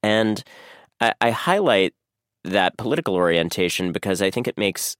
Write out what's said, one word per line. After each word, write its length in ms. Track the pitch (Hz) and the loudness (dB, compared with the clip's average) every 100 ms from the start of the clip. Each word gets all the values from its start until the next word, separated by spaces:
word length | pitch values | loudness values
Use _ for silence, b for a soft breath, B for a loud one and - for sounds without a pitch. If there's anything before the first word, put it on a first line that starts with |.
And 400 | 107 110 110 107 - B B B B _ | 2 2 2 -2 -8 B B B B _
I, 140 | 117 - | 0 2
I 100 | 117 | 0
highlight 640 | 113 - 196 185 104 92 _ _ _ _ _ | 0 0 0 4 4 2 _ _ _ _ _
that 320 | - 98 92 - | -2 0 0 -2
political 400 | 110 151 160 92 | -4 -4 -2 0
orientation 720 | 87 85 85 - 90 - 90 | 2 2 0 -2 -2 -2 -4
because 320 | 80 101 90 | -4 -4 -2
I 80 | 95 | -2
think 160 | 120 117 | -2 -6
it 100 | - | -2
makes 400 | 101 92 - - | -4 -2 -10 -10